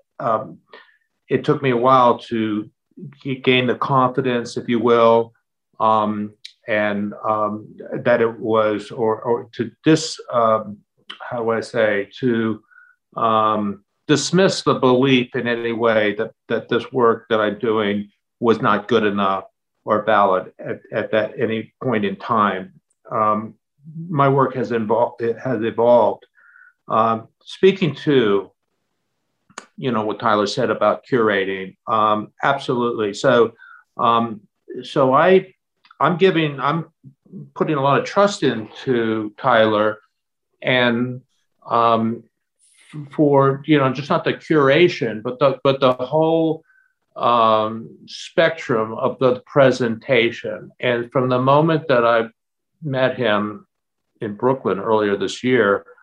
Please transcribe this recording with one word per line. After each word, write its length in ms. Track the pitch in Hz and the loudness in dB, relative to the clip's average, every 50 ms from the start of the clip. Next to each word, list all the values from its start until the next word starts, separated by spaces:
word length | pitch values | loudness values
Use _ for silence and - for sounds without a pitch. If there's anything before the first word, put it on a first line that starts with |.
| _ _ _ - | _ _ _ -8
um, 400 | - 120 110 107 - - - - _ _ - - - _ _ _ _ _ _ _ _ _ | -4 -4 -2 -4 -4 -8 -16 -20 _ _ -20 -20 -20 _ _ _ _ _ _ _ _ _
it 160 | 139 127 - | -4 -2 0
took 180 | 151 143 143 | 0 -2 0
me 80 | 139 135 | 0 0
a 60 | 120 | 0
while 420 | 117 120 131 135 131 123 120 113 - | 2 4 4 6 6 6 4 2 0
to 520 | - - 120 113 110 110 104 110 107 - _ _ _ _ _ - - 139 - _ | -4 -6 -4 -2 -2 -2 -2 -4 -6 -8 _ _ _ _ _ -20 -20 -20 -20 _
g-, 140 | - 143 131 | -8 -8 -8
gain 300 | 131 - 131 127 127 123 | -2 0 2 2 2 2
the 80 | 120 107 | 0 -2
confidence, 840 | - - - 139 131 127 123 127 143 123 127 123 120 113 117 - | -2 -2 0 2 2 2 2 0 -2 -2 -2 -2 -2 -4 -6 -8
if 120 | 120 117 - | -8 -4 -2
you 100 | 120 113 | -2 0
will, 540 | 110 120 117 117 117 113 117 117 113 113 _ _ _ _ _ _ _ _ _ - | 2 4 4 6 6 6 6 4 2 -2 _ _ _ _ _ _ _ _ _ -2
um, 560 | 110 110 110 110 107 104 107 104 104 107 - _ - - - _ _ - | 0 2 2 2 0 -2 -4 -6 -8 -8 -10 _ -20 -20 -20 _ _ -4
and, 460 | 107 107 104 104 101 101 104 104 101 - - | -2 -2 0 -2 -2 -4 -6 -6 -8 -6 -4
um, 500 | 110 107 107 107 104 107 107 - - - - - - - - 107 | -2 -2 0 -2 -4 -4 -8 -12 -16 -20 -20 -14 -12 -10 -4 0
that 160 | 120 120 117 | 0 2 2
it 180 | 117 117 117 107 | 2 0 -2 -4
was, 520 | - 110 110 110 107 107 104 101 101 - | -4 0 0 2 2 0 0 -4 -6 -10
or, 300 | - 131 113 110 110 107 | -6 -4 -2 -2 -2 -2
or 260 | - 123 117 120 123 - - | -2 -4 -4 -4 -4 -10 -8
to 160 | - 113 113 - _ _ | -8 -8 -8 -10 _ _
dis-, 360 | 156 160 156 - - - - - - | 2 2 2 0 -6 -12 -14 -12 -4
um, 460 | 127 120 117 110 110 110 104 104 104 - _ _ _ _ _ - - - - - | -2 0 2 2 2 0 -2 -6 -14 -16 _ _ _ _ _ -20 -20 -18 -14 -10
how 140 | 123 120 | -10 -6
do 80 | 113 113 | -4 -2
I 100 | 113 110 | -2 -4
say, 480 | - - - 120 110 107 104 101 98 - - - | -4 -4 -2 0 0 2 0 -2 -4 -6 -8 -4
to, 420 | 135 123 117 113 113 110 107 - - _ _ - - _ _ _ _ _ _ | -2 0 0 0 0 -2 -4 -6 -10 _ _ -20 -20 _ _ _ _ _ _
um, 680 | - 117 113 110 110 110 110 107 104 104 101 98 - _ _ _ _ _ | -4 -2 0 2 2 2 2 0 0 -2 -4 -8 -10 _ _ _ _ _
dismiss 560 | - 147 135 - - 170 180 196 180 - - | 0 0 0 0 0 2 2 2 2 0 0
the 120 | - 147 131 | 0 -2 0
belief 600 | - 131 127 127 123 135 139 131 123 120 - - | 2 2 2 4 4 4 4 4 2 2 -2 -4
in 100 | 131 117 | -4 -4
any 260 | 117 117 117 117 117 | -2 -4 -2 -4 -4
way 420 | 113 110 117 113 110 110 107 104 101 | -4 0 0 2 2 2 2 0 -2
that, 160 | 107 110 110 - _ _ - | -4 -6 -8 -8 _ _ -6
that 200 | 120 110 - - | -6 -6 -2 -2
this 220 | 127 113 - - | -2 -2 -2 -2
work 340 | - 131 120 117 107 113 - - | -2 0 2 2 2 0 -2 -2
that 100 | 113 107 | -2 0
I'm 180 | 107 107 101 - | 0 -2 -2 -2
doing 520 | 127 113 107 110 104 101 104 104 104 - _ _ _ _ _ _ | -2 -2 0 0 0 -2 -2 -4 -6 -8 _ _ _ _ _ _
was 200 | 117 117 110 113 | 0 0 2 2
not 280 | 131 110 104 101 - - | 2 0 0 0 0 0
good 160 | 120 110 107 | 0 2 2
enough 400 | 104 101 104 101 95 95 95 - - _ _ _ _ _ _ _ | 2 0 0 0 0 -2 -4 -6 -12 _ _ _ _ _ _ _
or 180 | - 107 107 | -2 -2 0
valid 500 | 104 113 107 101 101 95 95 92 - - - - | 2 2 2 4 4 4 2 0 -2 -6 -14 -16
at, 220 | - - 107 - - - | -12 -12 -12 -12 -12 -8
at 180 | 127 113 101 - | -6 -6 -4 -2
that, 220 | 113 110 104 104 - 147 | -2 -2 -2 -2 -4 -6
any 360 | 117 107 113 110 110 - _ _ | -4 -4 -4 -6 -8 -10 _ _
point 220 | - 131 117 107 101 | -6 -4 -2 -2 -2
in 120 | 98 95 | -4 -6
time. 580 | 98 - - 117 110 104 101 92 92 92 92 - _ _ _ _ _ _ - | -8 -6 -4 0 0 0 0 -2 -4 -8 -12 -18 _ _ _ _ _ _ -8
Um, 440 | - 110 107 107 107 107 113 110 - _ _ _ _ _ _ - - 160 165 180 | -4 -2 0 0 0 -2 -4 -8 -14 _ _ _ _ _ _ -18 -16 -14 -10 -6
my 200 | 170 139 139 139 | -2 0 2 2
work 260 | 139 143 131 127 - | 2 2 0 0 -2
has 160 | 131 113 101 | -6 -6 -4
invol-, 500 | 120 113 110 104 113 113 120 - - - | -4 -4 -2 -2 0 0 0 -2 -2 -6
it 160 | 117 117 113 - | -6 -6 -6 -6
has 220 | - 131 123 107 | -6 -6 -4 -4
evolved. 640 | 113 110 107 113 117 120 120 117 107 98 - - - _ _ _ _ _ _ - - _ _ _ _ | -4 -4 -2 0 2 4 4 4 4 2 0 -4 -12 _ _ _ _ _ _ -20 -20 _ _ _ _
Um, 400 | - 117 110 113 113 113 113 110 - _ _ | -4 0 0 0 0 -2 -4 -6 -12 _ _
speaking 540 | _ - - - 190 190 190 196 185 151 139 | _ -20 -4 2 2 2 4 2 -2 -4 -4
to, 560 | - - 156 143 131 113 104 101 98 95 - _ _ _ _ _ _ _ _ _ _ _ _ _ _ _ _ _ _ _ _ _ - - _ _ | -4 -2 2 2 4 4 4 2 0 -2 -6 _ _ _ _ _ _ _ _ _ _ _ _ _ _ _ _ _ _ _ _ _ -20 -20 _ _
you 140 | - 151 127 | -8 -6 -4
know, 140 | 117 110 104 | -2 -2 -2
what 160 | 107 101 - | -4 -4 -2
Tyler 260 | 120 113 104 104 104 | 0 0 2 2 0
said 240 | 101 - 135 117 110 | 0 -2 -2 -2 -2
about 340 | 107 - 104 104 95 - - | -2 0 2 0 0 0 -2
curating, 720 | - 135 120 110 107 101 98 95 98 95 95 95 92 - _ _ | -2 0 0 2 2 2 0 -2 -2 -6 -8 -10 -12 -14 _ _
um, 460 | - 110 110 107 107 107 107 107 - _ _ | -4 0 0 2 2 0 -2 -4 -8 _ _
absolutely. 720 | - 143 139 139 - - 131 120 120 120 117 113 107 101 98 | -2 -2 -2 -2 -4 -4 -2 -2 -2 -2 -2 -2 -4 -4 -4
So, 400 | - - 135 123 120 113 110 - _ - - - - _ _ _ | -2 0 2 4 4 4 2 0 _ -20 -20 -20 -20 _ _ _
um, 460 | - 120 117 117 113 117 113 107 107 - _ _ _ _ - - 127 | -2 0 2 2 2 0 -2 -6 -12 -16 _ _ _ _ -16 -14 -14
so 300 | 127 - - 156 135 131 | -14 -4 0 0 2 4
I, 420 | 131 147 165 185 190 185 185 - _ _ _ _ _ _ _ _ - - | 4 4 4 6 4 4 2 0 _ _ _ _ _ _ _ _ -4 -2
I'm 200 | 135 156 180 156 | 0 0 2 2
giving, 420 | 190 185 156 160 160 147 139 131 | 2 2 4 2 0 0 -2 -4
I'm 260 | 127 143 160 170 160 - _ _ _ 135 - _ _ _ - 196 143 - _ | -4 -2 -2 -2 -6 -8 _ _ _ -20 -20 _ _ _ -20 -18 -18 -18 _
putting 220 | - 151 151 156 | -4 -2 -2 0
a 60 | 139 | 0
lot 160 | 135 139 135 120 | 2 2 2 0
of 60 | - | 0
trust 380 | - - 196 202 202 - - | 0 0 2 2 2 0 0
into 920 | - 135 117 110 110 - - - - 135 123 117 113 110 110 110 107 107 - - | -2 -2 -2 -2 -8 -12 -16 -8 -4 -2 0 0 0 0 -2 -2 -4 -6 -10 -4
Tyler, 600 | - 131 120 110 110 110 107 104 107 107 107 - _ _ _ _ _ _ _ _ _ _ _ _ | -2 2 4 4 4 4 4 2 2 0 -2 -4 _ _ _ _ _ _ _ _ _ _ _ _
and, 600 | - 135 127 127 123 120 117 120 123 127 127 127 - _ _ _ _ _ _ _ _ | -4 -2 0 2 2 2 0 0 -2 -4 -6 -10 -16 _ _ _ _ _ _ _ _
um, 560 | - 117 120 117 117 117 113 113 113 117 - - _ _ _ _ _ _ _ _ _ _ _ _ - - | -2 0 2 2 2 2 2 0 -2 -4 -6 -12 _ _ _ _ _ _ _ _ _ _ _ _ -18 -16
f-, 180 | 151 143 139 | -16 -16 -10
for, 500 | - - 151 143 143 135 135 135 135 139 - | -2 0 2 4 4 4 4 4 2 -2 0
you 140 | 160 151 143 | 2 2 4
know, 120 | 135 131 | 4 2
just 180 | 123 - - - | 0 -4 -4 -2
not 140 | 180 160 - | -2 -2 -2
the 100 | 139 - | -2 -4
curation, 880 | - - - 165 151 139 135 139 165 180 165 - - 135 113 107 107 | -6 -4 0 2 4 4 4 4 4 2 0 -2 -4 -6 -6 -6 -6
but 160 | 104 123 123 - | -8 -10 -4 0
the, 200 | 147 135 - - - | 0 0 0 0 0
but 160 | 139 135 135 | 0 0 2
the 140 | 135 127 123 | 2 0 0
whole, 680 | - 127 127 147 156 160 160 165 165 160 160 156 - - _ _ _ _ _ _ _ _ _ _ | 0 -4 -4 -2 0 0 2 2 0 0 0 -2 -4 -10 _ _ _ _ _ _ _ _ _ _
um, 800 | - - 120 120 117 113 110 110 110 107 110 113 113 113 - - - - | -4 -2 0 2 4 4 4 4 2 0 -2 -4 -8 -12 -16 -20 -20 -20
spectrum 840 | - - - - - - 180 165 160 160 - - - 127 110 110 110 | -20 -18 -18 -18 -4 0 2 2 2 0 -2 -4 -2 -2 -2 -2 -4
of 260 | 113 113 131 127 - - | -4 -4 -4 -4 -2 0
the 220 | 135 123 123 127 - | 2 2 2 0 -6
presentation. 1200 | - - 147 135 131 127 - 127 113 110 113 - - 135 117 113 117 117 - - 107 107 - - - - _ | -2 2 4 4 4 4 2 -2 -4 -4 -6 -4 0 0 2 2 0 -2 -6 -8 -10 -10 -10 -12 -18 -14 _
And 320 | - 123 123 117 117 117 | -4 -2 -2 -2 -4 -4
from 200 | - 139 127 127 | -4 -2 -2 0
the 100 | 127 123 | 0 0
moment 480 | 127 135 139 147 156 165 160 151 - - | 2 2 4 4 4 2 0 -2 0 0
that 160 | 131 120 117 | 0 2 2
I 240 | 117 117 117 113 113 - _ _ _ _ _ _ _ _ _ | 2 2 2 0 -4 -8 _ _ _ _ _ _ _ _ _
met 340 | 160 147 127 127 131 123 - | -10 -6 -2 -2 -2 -2 -2
him 500 | 127 120 110 104 101 104 104 104 101 - _ _ _ _ _ _ _ _ _ _ _ | -2 0 0 0 0 -2 -4 -8 -12 -18 _ _ _ _ _ _ _ _ _ _ _
in 140 | 117 107 104 | -10 -10 -6
Brooklyn 440 | 104 123 127 135 131 - 107 92 95 | -2 0 0 0 0 -2 -2 -2 -2
earlier 380 | 98 113 110 107 107 101 98 | 0 0 0 2 2 0 0
this 260 | 95 98 92 - - | -2 -2 -6 -6 -4
year, 440 | - 127 127 120 107 101 98 95 - - - _ | -2 0 2 4 4 4 2 0 -2 -10 -20 _